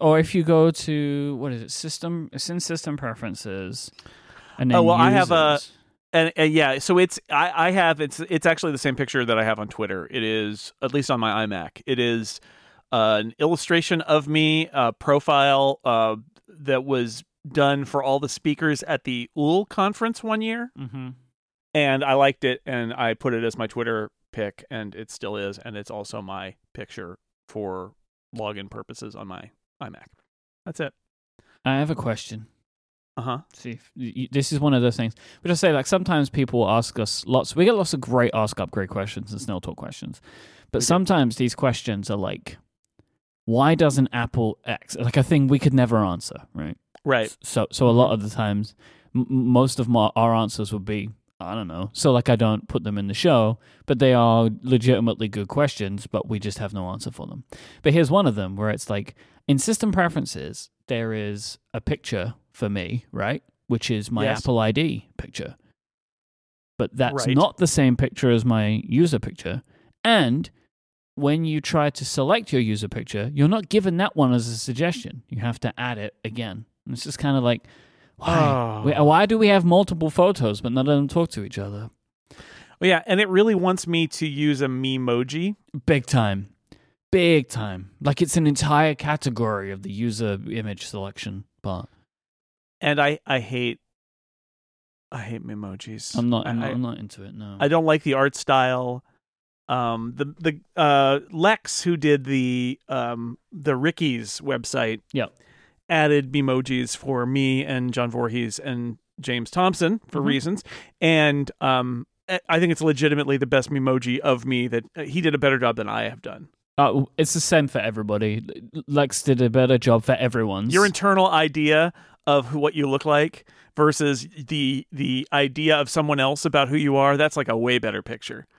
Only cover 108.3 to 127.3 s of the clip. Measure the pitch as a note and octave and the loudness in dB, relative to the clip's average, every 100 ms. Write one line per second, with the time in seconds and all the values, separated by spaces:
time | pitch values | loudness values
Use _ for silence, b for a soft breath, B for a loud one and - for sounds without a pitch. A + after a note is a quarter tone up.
108.3 | A#2+ A2+ - C#3 A#2+ A#2+ A#2 _ - C3 | -4 -4 -6 -8 -6 -8 -10 _ -12 -6
109.3 | B2 A#2 F3+ F#3 - E3+ A3 - - C#3 | -4 -4 0 0 2 0 0 -4 -2 0
110.3 | C3+ D3+ G#3 B B B _ D#3+ D#3+ D3+ | 0 -2 -6 B B B _ 2 4 4
111.3 | C#3+ C3+ - C3+ C3 B2+ A#2+ - _ - | 2 -2 -2 0 0 -2 -6 -10 _ -8
112.3 | F3+ - E3 F3 D#3 D#3 C3+ D3+ C#3+ C#3 | -6 0 2 2 2 2 2 2 2 0
113.3 | C3+ C3 C3+ - C#3+ C3 C3 B2 B2 D3 | 0 2 2 2 -2 0 0 0 -2 0
114.3 | B2 B2+ B2 A#2+ A#2 - E3 D3 D#3+ E3 | 0 0 -2 -2 -4 -6 -10 -6 -2 0
115.3 | C#3+ C#3 C3 A#2+ A2+ G#2 A2 A2 - - | 2 2 2 0 0 -4 -4 -6 -8 -14
116.3 | - - _ _ - C#3 C3+ C3+ - D#3 | -16 -18 _ _ 2 2 2 0 -2 -2
117.3 | E3 - D#3+ C#3+ A#2+ A2 A2 G#2 G#2 G#2+ | -2 2 2 2 -2 -4 -4 -2 -2 0
118.3 | A2 G#2+ - A#2 D#3+ - C#3+ C#3 - C#3+ | -2 -8 -14 -14 -12 -2 0 0 0 2
119.3 | B2 A#2+ B2+ B2+ B2 B2+ A2+ A#2+ C3 B2 | 4 4 4 4 4 6 4 4 0 0
120.3 | A#2+ G#2+ F#2+ A2+ F3+ G3+ - G3 F#3+ F#3 | 0 -2 -2 0 4 2 2 2 4 4
121.3 | D#3+ D#3+ D3+ D3+ D3+ E3+ b b b - | 4 2 2 4 4 2 b b b 2
122.3 | C#3+ B2 D3 D3 D3+ C#3 C3+ D#3 D3 D#3 | 2 2 0 0 0 0 0 2 2 2
123.3 | - b b b - D3+ C#3+ D3 C3 C#3+ | -4 b b b 2 2 4 0 -2 -6
124.3 | D#3 B2 D3+ C3 C3+ - C#3 C3 B2+ - | -14 -6 -2 -2 -2 -6 -6 -2 -2 -2
125.3 | C#3+ C#3 C#3 D#3 D3+ C#3 E3 D3 C#3+ C3+ | 0 0 0 2 2 2 0 0 2 2
126.3 | C#3+ D#3+ C#3+ C3 D3+ C#3+ C#3 C#3 C#3+ D3+ | 0 0 2 2 0 2 4 4 4 0